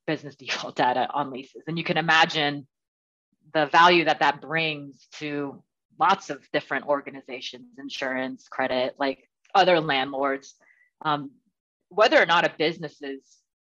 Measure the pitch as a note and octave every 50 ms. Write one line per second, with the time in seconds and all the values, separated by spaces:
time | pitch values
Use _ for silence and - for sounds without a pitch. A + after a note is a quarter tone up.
0 | - - D#3 C#3 C#3 C#3+ C#3 - C3 A#2 - - - - - - C#3 B2 B2+ B2
1 | A#2+ - - C#3+ C#3+ C3+ C3 B2 D3 - - - - D#3 D#3+ E3+ D#3+ - E3+ D#3
2 | E3 E3 D#3+ D#3+ E3 E3+ D#3+ D#3+ D3 D3 C#3+ C#3+ C3+ _ _ _ _ _ _ _
3 | _ _ _ _ _ _ _ _ _ _ - D#3+ D3+ C3+ - E3 E3+ F3+ F3+ E3+
4 | D#3+ D#3 D3+ - D#3+ C#3+ C#3 D3 - C3+ D#3 E3 E3 D#3 D3+ D3 C#3+ C#3 C#3 _
5 | _ _ - - D#3 D3 D3 D3 C#3+ C#3 B2 - _ _ _ _ _ _ _ -
6 | D#3+ F3 G3 F#3+ - - C#3+ C3+ _ _ - D3 - - D3 C3+ - C#3+ D3 C#3
7 | C#3 C#3 C#3 C3+ C3 - B2 B2+ B2+ - - B2 B2+ B2 - C3+ C#3 C3+ - -
8 | C#3 C3 C3 C3 C3 C3 C3 - _ - - - C3 C3 B2+ B2+ B2+ C3 - -
9 | C#3 C3+ C3+ _ _ _ _ _ _ _ - G3 F3+ F3+ F3+ E3 D#3 D#3 C#3 C3+
10 | C3 C#3 C#3 C3+ C#3 C#3 C3+ C#3 - - - _ _ _ _ _ _ _ _ -
11 | - D#3 D3 D3 D3 - _ _ _ _ _ _ _ _ _ _ _ _ F3 G3
12 | G#3+ A3+ G#3+ A#3+ G3 E3 E3+ F3 D#3+ D3+ - - D#3 D#3 D#3+ E3 D#3+ D3 - -
13 | D3 C#3 C#3 C3+ _ _ _ _ _ _ _ _